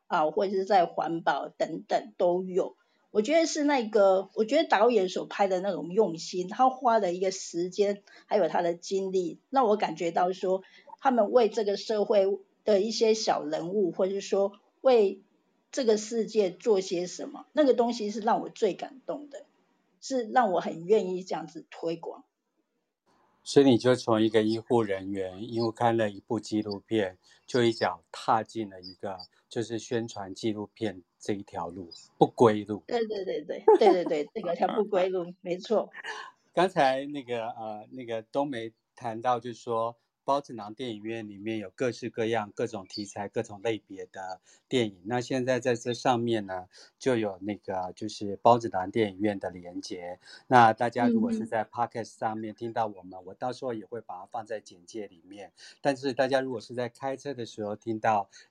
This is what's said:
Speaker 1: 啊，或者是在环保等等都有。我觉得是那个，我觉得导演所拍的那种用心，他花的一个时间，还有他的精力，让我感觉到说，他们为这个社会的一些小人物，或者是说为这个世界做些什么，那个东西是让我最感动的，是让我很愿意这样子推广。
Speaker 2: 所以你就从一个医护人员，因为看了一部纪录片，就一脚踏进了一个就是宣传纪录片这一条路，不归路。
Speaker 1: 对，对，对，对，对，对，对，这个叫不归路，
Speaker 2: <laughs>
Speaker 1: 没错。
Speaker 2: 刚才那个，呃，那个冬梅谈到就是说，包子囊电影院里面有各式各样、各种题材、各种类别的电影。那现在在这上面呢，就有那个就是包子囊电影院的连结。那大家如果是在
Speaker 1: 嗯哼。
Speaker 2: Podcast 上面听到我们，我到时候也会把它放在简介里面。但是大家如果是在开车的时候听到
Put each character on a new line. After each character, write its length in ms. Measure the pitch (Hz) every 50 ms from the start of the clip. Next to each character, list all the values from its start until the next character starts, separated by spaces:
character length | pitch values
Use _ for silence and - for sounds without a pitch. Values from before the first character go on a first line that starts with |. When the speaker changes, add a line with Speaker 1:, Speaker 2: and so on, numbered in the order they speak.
| _
Speaker 1:
啊， 240 | - 208 175 156 156
或 160 | 156 208 202
者 60 | 190
是 120 | 208 190 190
在 220 | 190 214 190 170
环 340 | 170 - - - 156 165 165
保 300 | 170 170 147 139 - 156
等 320 | - - 160 143 160 - -
等 280 | - 190 160 - 220 -
都 260 | - 202 175 175 185
有。 360 | 190 185 180 185 - - - _ _ _ _ _ _ _
我 100 | - 208
觉 180 | 214 247 302 330
得 60 | 330
是 200 | 311 - 320 285
那 220 | 294 285 262 226
个， 440 | 214 220 214 196 196 185 190 196 -
我 140 | - - 220
觉 100 | 220 277
得 100 | 311 339
导 220 | - 226 190 214 240
演 220 | 247 208 185 185
所 160 | - - 156
拍 200 | 160 - - 202
的 140 | 190 185 180
那 120 | 185 202
种 200 | 180 147 - 170
用 240 | 180 220 214 180 160
心， 320 | 165 - - - 185 180 180
他 220 | 208 - 262 262
花 280 | 262 - 277 240 226 220
的 120 | 202 175
一 80 | 175 180
个 100 | 196 190
时 380 | 190 - - - - 170 175 185
间， 340 | 180 - 202 202 202 202 _ - - - _
还 140 | - - 214
有 100 | 175 156
他 140 | - 190
的 100 | 175 170
精 400 | 170 170 - - 196 190 190 190
力， 260 | 185 190 180 160 - - _ -
让 160 | - 269 254 202
我 80 | 214
感 180 | 208 190 165 160
觉 160 | 160 180 170
到 220 | 165 - 180 185
说， 300 | 185 - - 185 185 190 - - _ - - - - _
他 100 | - 269
们 220 | 254 233 208 202
为 180 | 220 247 233 214
这 140 | 220 233 208
个 120 | 202 196
社 300 | 196 - - 220 208 202
会 180 | 202 220 202 190 196 202 190 - _ _ _ -
的 160 | - 208 190
一 100 | 202 226
些 220 | 220 - 233 220
小 320 | 220 220 - 208 - - -
人 240 | 147 156 156 160 175
物， 240 | 196 214 196 170
或 140 | 170 - 196
者 80 | 190 196
是 80 | 196
说 360 | 190 - 220 196 196 196 202 - _ _ _ _
为 400 | - 262 254 226 208 196 196 - - _ _ _ _ _ _ _ _ _
这 140 | - - 262
个 140 | 226 214 208
世 260 | 214 - 240 226 214
界 260 | 180 - 220 202 180
做 300 | 175 - - 240 208 190
些 260 | 185 - 190 170 175
什 220 | 165 - - - -
么， 160 | - - - _
那 100 | - 294
个 120 | 302 262 233
东 180 | 233 233 240
西 180 | 233 233 214 208
是 100 | 208 233
让 200 | 202 226 208 165
我 80 | 165 -
最 240 | - - 233 196
感 300 | 170 - - - - - _
动 240 | - 160 143 294 -
的， 160 | - 294 - _ _ _ _ _ _ _ _ _ _ _
是 220 | - - 269 254
让 280 | 233 214 220 262 247 202
我 100 | 180 165
很 260 | 165 - - 165 165
愿 280 | 175 220 220 190 185 185
意 80 | 180
这 120 | 185 - -
样 120 | 160 160
子 200 | 165 - 160 - -
推 240 | - - - 165 170
广。 300 | 165 - - - - - _ _ _ _ _ _ _ _ _ _ _ _ _ _ _ _ _ _ _ _ _ _ _
Speaker 2:
所 200 | - - - 143
以 40 | 139
你 120 | 139 123 107
就 160 | 113 123 127
从 240 | 123 - 120 113 110
一 80 | 110 110
个 140 | 110 110
医 160 | 107 107 113 113
护 240 | 110 - 127 117
人 280 | 113 101 98 95 92 95
员， 400 | 101 98 95 92 92 95 110 127
因 140 | 117 113 117
为 80 | 117
看 240 | 107 - 117 117 117
了 140 | 113 110 104
一 100 | 101 98
部 180 | - - 120 107
纪 220 | 107 - 110 107
录 180 | 107 107 101 98
片， 360 | - - 113 110 98 92 92 _ _ _ _ _ _
就 180 | - - 127 117
一 80 | 117
脚 300 | 113 - 135 - 101 - _ _
踏 300 | - - - - 123 110
进 260 | 110 - - 113 107 98
了 140 | 95 92
一 100 | 90 95
个 260 | 92 - - 101 95 90 92 _ _ _ _ -
就 140 | - 123
是 160 | 110 110 117 110
宣 280 | - - 127 113 113
传 280 | 113 - 104 98 95 95
纪 180 | - - 113
录 160 | 104 107 104 - _
片 280 | - 117 104 90 92 - _ _ _
这 140 | - -
一 100 | 107 98
条 260 | 101 - - 92 85 85
路， 200 | 85 95 87 82 - - - _ _ -
不 80 | 165
归 380 | 135 - - 131 110 107 107 104
路。 180 | 104 107 98 _
Speaker 1:
对， 180 | - 247 233 226
对， 180 | 214 214 202 185
对， 180 | - 165 151
对， 220 | 151 - 131 - - - 427 339
对， 100 | 226 381
对， 160 | - 180 165
对， 260 | - 170 147 147 - -
这 80 | 220
个 120 | 175 175 170
叫 140 | - 214 -
不 160 | - 214 202
归 240 | 214 208 185 180 190
路， 240 | 185 185 170 175 180
Speaker 2:
<laughs> 40 | _
Speaker 1:
没 160 | - 180 165
错。 340 | 185 - - 226 190 - - - - - - - - - - _ _ _ _
Speaker 2:
刚 160 | - 170 175 190
才 380 | 180 170 143 131 131 135 139
那 160 | 143 147 143
个， 260 | 127 117 123 117 110 117
呃， 400 | 123 120 110 110 107 104 110 123
那 120 | 127 131 127
个 160 | 117 113 113
冬 260 | 110 _ - 143 143
梅 260 | 151 135 117 113 113 - _ _ _ _
谈 280 | - 127 120 113 113
到 180 | 117 127 123 117
就 140 | 120 123 113
是 40 | -
说， 380 | - 123 117 113 113 117 120 _ _ _ _ _
包 180 | - - 139 143
子 120 | 139 -
囊 200 | 131 110 101 104 107
电 160 | - 131 123
影 120 | 110 104
院 240 | 104 113 113 113 110 104
里 100 | 101 95
面 200 | 101 110 110 110
有 140 | 101 95 _
各 160 | - 139 123
式 180 | 110 - 127 113
各 180 | - - 113
样、 260 | 110 117 110 104 104 -
各 120 | - 123
种 200 | 110 - 101 92
题 180 | - - 110 104
材、 220 | 98 - 107 101
各 160 | 101 - 120
种 180 | 107 - 104 101
类 160 | 98 117 113 98
别 280 | _ - 98 95 92 -
的 280 | - 104 95 92 92 - _ _ _ _ _ -
电 180 | 135 127 117
影。 140 | 107 98 90 85
那 140 | 101 120 127
现 240 | 120 - 139 131 123
在 140 | 127 131 120
在 160 | 117 131 120
这 180 | 117 - 123
上 280 | 117 - - 139 123 117
面 260 | 117 120 113 110 101
呢， 220 | 95 92 90 92 - _ - - - _ -
就 160 | - 135 127
有 220 | 113 107 104 95 90
那 160 | 95 104 104
个 360 | 92 - - 98 92 90 90 -
就 120 | - 113 104
是 280 | - - 107 101 98
包 200 | - - 120 120
子 120 | 120 113 -
囊 200 | - 92 90 95
电 180 | - 117 110 101
影 100 | 95 92
院 200 | 104 107 101 98
的 100 | 98 92
连 300 | 87 90 87 87 90 95
结。 400 | - - 101 90 87 90 90 - _ - - - _
那 260 | - 131 123 117 110
大 160 | 110 - 120 120
家 200 | - 123 120 120
如 120 | 117 113
果 120 | 107 117
是 140 | 113 110 113
在 160 | 113 117 110
Speaker 1:
嗯 60 | 107 -
哼。 80 | - 120
Speaker 2:
Podcast 360 | 117 110 - 120 107 - -
上 200 | - 123 113 110
面 180 | 110 110 107 101
听 180 | - 117 117
到 140 | 110 117 113
我 160 | 107 101 95
们， 160 | 90 92 92 92 92
我 100 | 92 98
到 180 | - 131 127
时 120 | 120 - 135
候 100 | 127 117
也 100 | 107 95
会 160 | - 120 113
把 200 | - - 95 92
它 60 | 95
放 200 | - - 117 107
在 140 | 107 113 104
简 240 | - - 104 87 87
介 220 | - - 113 101 98
里 120 | 92 85 82
面。 240 | 90 98 101 95 87 _ _ - - - _
但 160 | - 143 139
是 160 | 127 135 139
大 160 | 123 - 135 127
家 120 | 139 131
如 100 | 131 131
果 100 | 123 110
是 140 | - - 120
在 140 | 120 123 117
开 280 | _ - - 135 139
车 180 | 135 - 143 135
的 100 | 120 117
时 200 | 110 - - 107
候 100 | 101 107
听 240 | 104 - 113 110 110
到 300 | - 113 110 101 98 _ _ - - _